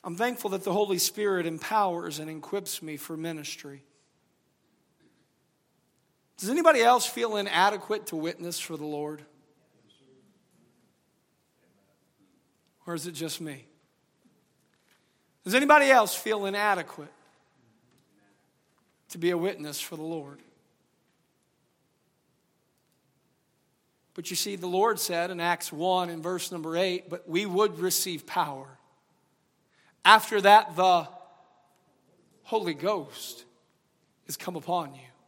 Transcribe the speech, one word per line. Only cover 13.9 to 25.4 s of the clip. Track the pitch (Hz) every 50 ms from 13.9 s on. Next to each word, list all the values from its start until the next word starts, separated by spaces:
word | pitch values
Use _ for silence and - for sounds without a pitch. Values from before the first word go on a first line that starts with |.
| _ _ _ _ _ _ _ _ _ _ _ _ _ _ _ _ _ _ _ _ _ _ _ _ _ _ _ _ _ _ _
Does | 185 196
anybody | 254 285 285 302 302 285 269
else | 269 247 214 190 -
feel | - - 220 214 208 202
inadequate | 196 196 202 208 208 196 180 160 - - - 147 151 - _ _ _ _ _ _ _ _ _ 123 113 110 _ _ _ _ _ _ _ _ _ _ _ _ _ _ _ _ _ _ _ _ _ _ _ _ _ _ _
to | -
be | 180 165 175
a | 180
witness | 170 170 190 180 - 147 151 143 -
for | - - 175
the | 156
Lord? | 156 160 170 160 143 139 143 139 - - _ _ _ _ _ _ _ _ _ _ _ _ _ _ _ _ _ _ _ _ _ _ _ _ _ _ _ _ _ _ _ _ _ _ _ _ _ _ _ _ _ _ _ _ _ _ _ _ _ _ _ _ _ _ _ _ _ _ _ _ _ _ _ _ _ _ _ _ _ _ _ _ _
But | - 165 -
you | 185
see, | 165 - 208 202
the | 185 175
Lord | 180 175 185 202 233 214
said | 170 - - 175 170 170 180
in | 185 170